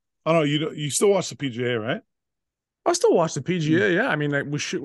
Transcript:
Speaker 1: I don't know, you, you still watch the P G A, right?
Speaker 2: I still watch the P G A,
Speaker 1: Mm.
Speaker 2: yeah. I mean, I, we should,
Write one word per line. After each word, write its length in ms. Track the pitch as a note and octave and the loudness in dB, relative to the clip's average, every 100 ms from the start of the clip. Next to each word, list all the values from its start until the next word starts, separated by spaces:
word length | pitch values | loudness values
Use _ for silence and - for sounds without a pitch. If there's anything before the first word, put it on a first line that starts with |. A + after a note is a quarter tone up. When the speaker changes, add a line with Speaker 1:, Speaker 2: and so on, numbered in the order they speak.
| _ _ D#3 | _ _ 0
Speaker 1:
I 60 | |
don't 80 | E3 | 2
know, 40 | D3 | 2
you, 260 | D3 D3 | 0 -2
you 160 | D3+ D3 | -6 -6
still 180 | - G#3 | 0 2
watch 200 | F#3+ - | 2 -2
the 60 | B2 | -6
P 140 | C#3 | -8
G 140 | A#2 | -4
A, 160 | B2 A#2+ | -2 -2
right? 220 | G#2+ G3 - _ _ _ _ _ _ _ - | -2 -6 -10 _ _ _ _ _ _ _ -2
Speaker 2:
I 80 | |
still 200 | F4 A4+ A#3+ | 2 4 4
watch 180 | D#3+ | 2
the 80 | D3+ | -2
P 180 | B2+ F#3 | -4 -2
G 160 | D3+ D#3+ | 2 2
A, 40 | |
Speaker 1:
Mm. 140 | G#3 F3 | 4 2
Speaker 2:
yeah. 120 | C4 | 0
I 60 | D3+ | -2
mean, 180 | D3 C#3+ | -2 -2
I, 60 | |
we 160 | C#3 D3 | -2 -6
should, 240 | - F3+ | -4 -6